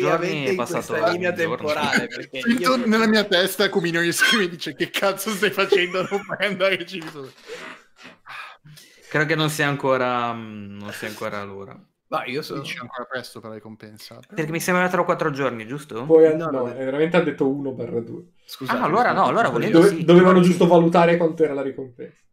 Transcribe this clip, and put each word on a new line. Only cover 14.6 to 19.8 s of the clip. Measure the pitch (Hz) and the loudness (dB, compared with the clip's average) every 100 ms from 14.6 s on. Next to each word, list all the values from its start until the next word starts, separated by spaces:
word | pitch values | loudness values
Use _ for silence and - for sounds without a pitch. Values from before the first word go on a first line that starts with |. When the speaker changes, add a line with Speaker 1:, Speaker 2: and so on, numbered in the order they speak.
| 156 180 180 | -2 0 0
Speaker 2:
tra | 180 175 | 0 0
quattro | 160 160 | -2 -2
giorni, | 139 135 117 107 | -2 -4 -4 -10
giusto? | 143 - 110 139 | -12 -10 -8 4
Speaker 4:
Poi, | 160 160 156 | 8 8 4
Speaker 1:
No, | 165 | -2
Speaker 4:
no, | 139 120 | -4 -6
Speaker 1:
no. | |
Speaker 4:
eh, | 123 | -6
veramente | 131 139 160 175 | -4 -2 0 2
ha | |
detto | 147 139 139 | 0 0 0
uno | 143 139 | -2 -4
barra | 123 117 117 | -8 -6 -6
due. | 117 - - _ - | -8 -12 -18 _ -20
Speaker 1:
Scusate, | - 131 - | -10 -6 -2
Speaker 2:
Ah, | |
allora | 156 185 233 | 0 2 2
no, | 165 | 2
Speaker 1:
scusate. | 156 | 2
Speaker 2:
allora | 165 208 | 2 2
volevo | 117 202 | 0 4
Speaker 4:
Dove-, | 165 | 6